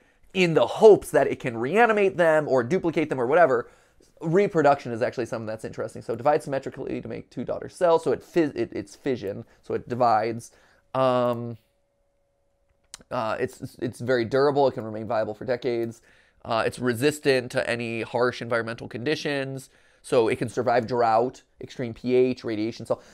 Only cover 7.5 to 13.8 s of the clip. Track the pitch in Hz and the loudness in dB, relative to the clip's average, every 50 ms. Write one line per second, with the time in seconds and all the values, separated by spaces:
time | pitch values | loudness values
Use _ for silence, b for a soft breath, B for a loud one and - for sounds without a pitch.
7.5 | - - - 120 - - 185 170 165 160 - 143 120 - - - - 175 160 143 | -8 -8 -10 -12 -4 0 2 2 4 4 2 0 -2 -2 -4 -2 0 0 0 0
8.5 | - - 117 - - - 101 - - - - 143 127 101 98 95 104 113 117 b | 0 -4 -6 -4 -6 -10 -10 -10 -16 -8 -6 -4 -4 -4 -4 -8 -8 -10 -12 b
9.5 | b b b - 113 104 - - 123 120 123 117 110 107 110 117 117 117 - - | b b b -8 -8 -8 -6 -8 -2 0 2 2 2 2 0 -2 -6 -8 -10 -16
10.5 | b b b b b b b _ - 131 131 127 123 123 120 123 120 117 120 117 | b b b b b b b _ -2 0 2 2 2 2 2 0 -2 -4 -6 -10
11.5 | 117 - _ _ _ _ _ _ _ _ _ _ _ _ _ _ _ _ _ _ | -12 -14 _ _ _ _ _ _ _ _ _ _ _ _ _ _ _ _ _ _
12.5 | _ _ _ _ _ _ _ _ - - - _ 120 123 113 110 92 - 127 127 | _ _ _ _ _ _ _ _ -20 -20 -14 _ -6 -4 -4 -4 -2 -2 -4 -4
13.5 | - - - - - - | -6 -10 -14 -14 -10 -8